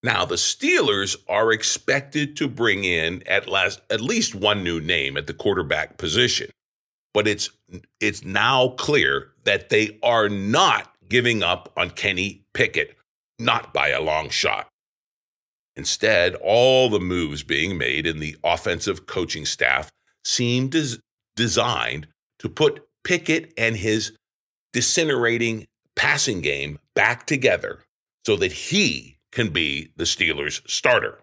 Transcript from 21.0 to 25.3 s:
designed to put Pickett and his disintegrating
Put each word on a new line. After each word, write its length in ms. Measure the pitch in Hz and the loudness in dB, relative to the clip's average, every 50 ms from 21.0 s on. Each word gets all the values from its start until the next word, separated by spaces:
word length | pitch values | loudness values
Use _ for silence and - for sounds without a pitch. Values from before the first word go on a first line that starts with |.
| _ _ _ _ _ _ _ | _ _ _ _ _ _ _
designed 720 | 107 117 113 95 110 113 120 117 71 57 58 64 73 76 - _ _ _ _ _ _ | -2 0 0 2 2 2 2 0 -2 -2 -4 -4 -6 -10 -14 _ _ _ _ _ _
to 100 | - - | -10 -10
put 380 | - - 156 147 - - - _ _ _ _ | 0 2 2 2 2 0 -14 _ _ _ _
Pickett 500 | - 185 170 170 - 156 160 156 - _ - | -2 -2 -2 0 0 0 0 -2 -6 _ -2
and 180 | 113 113 117 | 0 0 0
his 360 | 107 95 113 107 110 107 - - _ _ _ _ _ _ _ _ _ _ _ _ | 0 0 0 0 0 -2 -4 -10 _ _ _ _ _ _ _ _ _ _ _ _
disintegrating 920 | 123 120 - - 175 165 156 143 123 120 117 | -2 0 2 2 2 2 2 2 2 2 2